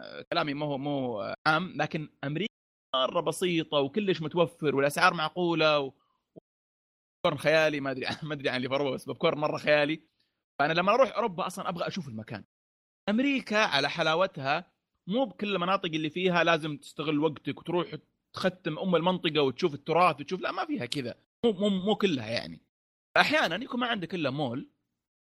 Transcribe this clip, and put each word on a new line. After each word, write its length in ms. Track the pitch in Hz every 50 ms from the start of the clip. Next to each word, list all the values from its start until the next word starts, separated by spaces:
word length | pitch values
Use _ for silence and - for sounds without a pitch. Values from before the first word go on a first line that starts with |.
آه، 220 | 57 50 58 73 - - -
كلامي 220 | 170 160 147 139
مو، 220 | 143 151 147 143 131
مو 420 | 139 147 143 139 131 123 117 101 104 107 101 - _
عام، 260 | 156 156 160 185 180 -
لكن 320 | - 151 151 - 165 151 - - _ -
أمريكا 280 | 139 147 165 202 233 - _ _ _ _ _ _ _ -
مرة 240 | 131 131 127 - 175
بسيطة 560 | - 165 160 - 190 180 175 160 - - 151 147
وكلش 440 | 139 135 - 214 208 190 175 143 156
متوفر 540 | 147 - 175 170 - - _ 165 147 131
والأسعار 380 | 139 139 143 143 170 170 185 175
معقولة 640 | 165 156 156 - 180 180 170 170 156 156 156 151 147
و-، 40 | 139
وبوبكورن 1500 | 135 - _ _ _ _ _ _ _ _ - - _ _ _ _ _ _ _ _ _ _ _ _ _ _ _ - 175 156 -
خيالي، 420 | - 151 156 160 156 156 147 143
ما 100 | 135 135
أدري 160 | 131 131 120
<laughs> 160 | - 120 - 160 151
ما 60 | 151
أدري 140 | 143 135 135
عن 80 | 120
اللي 120 | 127 127 127
في 60 | 135
أوروبا، 160 | 139 143 135
بس 140 | 127 107 -
بوبكورن 340 | 135 127 - - 165 147 143
مرة 180 | 151 147 151 147
خيالي. 440 | - 151 151 147 147 143 160 160 - _ _ _ _ _ _ _ _ _ _ -
فأنا 140 | 143 151 160
لما 220 | 170 180 196 214
أروح 200 | 254 269 208 -
أوروبا 320 | - 233 226 175 170 -
أصلًا 220 | 139 - 196 - -
أبغى 180 | 180 170 -
أشوف 220 | 165 - 196 147 131
المكان. 360 | 110 110 110 - 120 98 - _ _ _ _ _ _ _ _ _ _ _ _ -
أمريكا 500 | 208 226 269 285 277 254 - - 208 214
على 320 | 214 190 143 139 143 139
حلاوتها، 840 | - 165 160 156 160 170 190 190 - 160 131 135 147 170 180 - _ _ _ _ _ _ _
مو 180 | 175 190 247 269
بكل 300 | 214 - - 214 208 196
المناطق 340 | 180 170 180 196 196 196 175 156
اللي 160 | 160 156 151
فيها 340 | - 180 185 185 175 170 160
لازم 320 | 170 170 160 147 156 147
تستغل 420 | 135 - - - - 151 156 156 147
وقتك 400 | 151 160 143 - - 147 135 -
وتروح 360 | - - 165 175 160 - 156 151 - _ _ _ _ _ _
تختم 460 | - - 185 180 - _ 165 156 -
أم 180 | 180 190 175
المنطقة 460 | 160 160 175 185 170 - 170 147 151 143
وتشوف 320 | 135 123 - 180 165 139
التراث 460 | 135 - - 160 165 180 175 147 139
وتشوف، 200 | 143 - 185 180
لا، 120 | - - -
ما 120 | 190 -
فيها 200 | 320 294 220 120
كذا، 280 | 120 - 143 123 117 - - _ _ _ _ -
مو، 80 | 240 202
مو، 160 | 165 202 208
مو 280 | 196 185 180 208 208
كلها 300 | 202 220 196 156 127 110 107
يعني. 300 | 117 110 - - 82 - _ _ _ _ _ _ _ _ _ _ _
أحيانًا 480 | - - - 285 311 269 185 160 196 269
يكون 160 | - - 240
ما 60 | 247
عندك 280 | 233 240 202 170 156 196
إلا 160 | 175 151 131
مول، 400 | 127 147 151 123 117 139 - - _ _ _ _ _ _ _ _ _ _